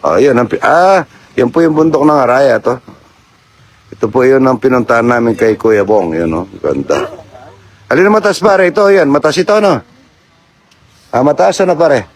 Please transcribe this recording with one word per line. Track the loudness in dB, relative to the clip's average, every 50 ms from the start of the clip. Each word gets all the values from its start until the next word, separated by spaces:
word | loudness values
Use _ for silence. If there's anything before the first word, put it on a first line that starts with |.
Oh, | -2 0 0 2
yun, | 2 2 2
ang | 0 0 -2
pi-, | -4 -4
ah, | -2 0 2 2 2 2 2 0 -2 -4 -16 -20 -20 _ -4 -4
yan | -4 -2 0
po | 0
yung | 0 0 0 0
bundok | 0 0 0 0
ng | 0 2 2 2
Araya, | 0 0 2 2 2 2 0 0
to. | -2 -4 -6 -6 _ -20 -20 -20 _ _ _ _ _ _ _ _ _ _ _ _ -20 _ _ _ _ _ -10
Ito | -8 -8 -4
po | -2 0 2
yun | 2 2 2
ang | 2 0 0 0
pinuntahan | 0 0 0 0 0 0 0 0 0
namin | 0 0 0 0 -2 -2 0
kay | 0 -2 -2
Kuya | 0 0 0 0 0 0
Bong, | 0 0 0 0 -2 -4 -4
yun, | -4 -4 -4
oh. | -6 -8 -10 -14 -8
Ganda. | -6 -6 -4 -4 -4 -4 -4 -4 -4 -8 -12 -18 -20 -20 -20 -20 -20 -20 -20 -20 -20 -20 -20 _ _
Alin | -4 0 0 2 2
ang | 2 2
mataas, | 0 -2 -4 0
pare? | 0 2 2 2 2
Ito, | 0 0 0 2 2
yan. | 4 2 2
Mataas | 2 0 0 0 0 -2 0
ito, | -2 0 0 2
no? | 2 0 0 -2 -4 _ _ _ _ _ _ _ _ _ _ _ _ _ _ _ _ _ _ _ _ _ _ _ _ _ -4
Ah, | 0
mataas, | 0 0 2 2 0 0 0 0
ano, | 0 -2 0 0
pare? | 2 2 0 0 -2 -8 _